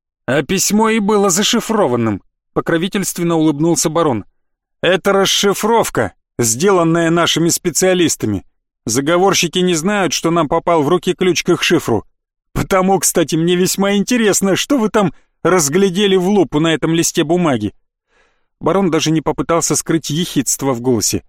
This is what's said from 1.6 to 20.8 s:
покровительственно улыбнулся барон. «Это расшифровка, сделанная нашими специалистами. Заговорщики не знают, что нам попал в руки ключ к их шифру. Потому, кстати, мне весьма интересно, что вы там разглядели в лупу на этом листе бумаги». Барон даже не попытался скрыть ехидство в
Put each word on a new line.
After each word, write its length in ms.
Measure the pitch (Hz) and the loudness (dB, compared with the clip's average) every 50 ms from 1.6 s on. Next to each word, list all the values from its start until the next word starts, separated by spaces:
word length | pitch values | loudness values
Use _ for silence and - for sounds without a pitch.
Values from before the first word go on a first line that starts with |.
| - - 226 208 185 131 123 117 113 110 101 87 _ _ _ _ _ _ - | -2 0 0 0 0 2 0 0 0 -2 -2 -4 _ _ _ _ _ _ -6
покровительственно 840 | 151 - - 165 165 175 190 - 202 180 - - 185 170 170 170 | -4 -2 -2 -2 -2 -2 -2 -4 -4 -4 -4 -4 -4 -2 0 0
улыбнулся 540 | 160 156 160 143 143 160 170 165 - - 165 | 2 2 0 0 0 0 0 0 0 -2 -2
барон. 340 | 156 170 165 151 120 104 - _ _ _ _ _ _ _ _ _ _ _ | 0 0 0 0 0 -2 -6 _ _ _ _ _ _ _ _ _ _ _
«Это 300 | - 160 190 190 - 202 | 0 0 0 0 0 0
расшифровка, 1000 | 196 196 190 - - - - 202 180 - - 214 233 226 147 - - 147 110 101 - _ _ _ _ | 2 2 2 0 0 0 0 0 0 0 0 0 0 0 0 0 -2 -4 -4 -4 -6 _ _ _ _
сделанная 720 | - 120 117 120 127 180 202 196 180 165 165 165 170 165 160 | -2 -2 -2 0 0 2 2 2 4 2 2 2 2 2 2
нашими 400 | 165 175 165 147 - 156 165 170 | 2 0 0 0 0 0 0 0
специалистами. 960 | - - - 180 147 - 185 185 185 180 170 143 - - 135 110 101 92 - - _ _ _ _ _ _ - | -2 -2 -4 -4 -2 0 2 2 2 2 2 0 0 -2 -4 -4 -4 -4 -6 -10 _ _ _ _ _ _ -8
Заговорщики 760 | 120 110 135 139 151 170 175 190 196 170 - - 160 - 185 | -4 -2 -2 0 0 2 2 2 2 2 0 -2 -2 -2 0
не 140 | 180 180 175 | 0 0 0
знают, 400 | 156 151 202 214 202 185 156 - | 0 -2 -2 -2 0 -2 -2 -2
что 180 | - - 165 | -2 -2 0
нам 160 | 170 170 156 | 0 0 0
попал 360 | 127 165 165 - 175 170 160 139 | 0 -2 -2 0 0 0 2 2
в 40 | |
руки 260 | 143 180 170 - 190 165 | 2 0 0 0 -2 -2
ключ 300 | - 185 180 165 - - | 0 0 0 0 0 0
к 60 | - | 0
их 140 | 170 - - | 0 0 2
шифру. 420 | - 175 143 - - 117 98 - _ _ _ _ _ _ _ _ _ - | 2 0 0 0 0 -2 -2 -4 _ _ _ _ _ _ _ _ _ -6
Потому, 440 | - 127 - 196 185 185 190 196 180 | -6 -2 0 0 2 2 2 2 2
кстати, 360 | - - - 185 165 - 156 | 0 0 0 0 0 0 0
мне 220 | 156 165 175 180 | 0 0 0 2
весьма 380 | 175 185 - - 190 196 202 202 | 0 0 0 0 -2 -2 0 0
интересно, 600 | 202 190 - 247 233 226 196 175 - 196 196 175 | 0 0 0 0 0 2 2 0 0 0 0 0
что 220 | - - - 294 | 0 0 0 0
вы 120 | 262 214 214 | 0 0 0
там 240 | - 220 196 - - - _ _ _ _ - | 0 0 0 0 -2 -6 _ _ _ _ 0
разглядели 720 | 160 180 185 147 139 147 190 196 196 165 196 214 196 190 | 2 2 2 0 0 0 2 2 2 0 0 2 2 2
в 120 | 185 175 | 2 2
лупу 320 | 190 208 202 160 - - 151 | 2 2 2 2 0 0 0
на 140 | 165 165 160 | 0 0 0
этом 200 | 147 - 160 165 | 0 0 0 0
листе 300 | 170 156 - - 170 160 | 0 0 -2 -2 -2 0
бумаги». 500 | 143 175 180 175 151 131 110 104 98 - _ _ _ _ _ _ _ _ _ _ _ _ _ _ _ _ - | 0 0 0 2 0 0 0 -2 -6 -8 _ _ _ _ _ _ _ _ _ _ _ _ _ _ _ _ -6
Барон 320 | - 151 175 196 196 170 | -2 0 0 2 2 2
даже 200 | 147 156 151 156 | 0 0 0 0
не 100 | 160 160 | 0 0
попытался 540 | - 156 143 - 139 - 170 165 - - 156 | 0 -2 -4 -4 -2 0 0 0 0 -2 -2
скрыть 340 | - - - 165 160 - - | -4 -2 -2 -2 -2 -2 -4
ехидство 640 | 143 165 180 - - 147 123 - - - 143 135 127 | -4 -4 -4 -4 -2 -2 -2 -2 -4 -4 -2 -2 -2
в 80 | 117 | -2